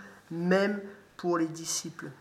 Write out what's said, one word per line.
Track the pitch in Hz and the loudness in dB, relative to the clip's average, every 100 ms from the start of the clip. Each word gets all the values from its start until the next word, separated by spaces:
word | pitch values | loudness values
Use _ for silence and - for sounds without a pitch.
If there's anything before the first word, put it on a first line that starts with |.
| - - - | -18 -20 -10
même | 165 175 190 202 202 - - - - | -2 4 4 4 0 -6 -16 -20 -4
pour | 175 170 | 0 2
les | 160 | 2
disciples. | 160 160 - 165 - - - | -2 -6 -6 -6 -10 -14 -16